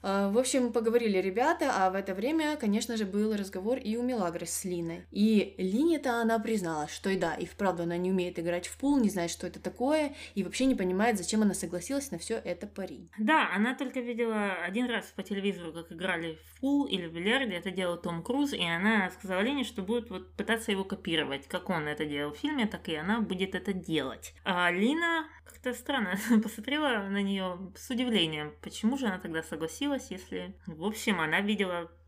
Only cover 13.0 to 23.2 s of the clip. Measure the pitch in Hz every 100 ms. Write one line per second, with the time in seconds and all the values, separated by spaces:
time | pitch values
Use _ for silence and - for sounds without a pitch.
13 | 170 - 214 311 196 180 233 254 262 254
14 | 240 233 233 214 202 180 175 202 254 220
15 | - - 202 196 196 175 170 160 165 165
16 | 185 170 165 160 - - 269 285 277 185
17 | 170 165 185 262 247 180 180 180 180 170
18 | 180 170 170 262 285 - 175 170 202 220
19 | 185 - 190 185 220 285 254 - 185 240
20 | 226 185 - - 208 226 220 196 190 196
21 | - 165 135 139 - 180 - 170 151 151
22 | 151 143 147 147 294 294 214 - - 156
23 | 170 233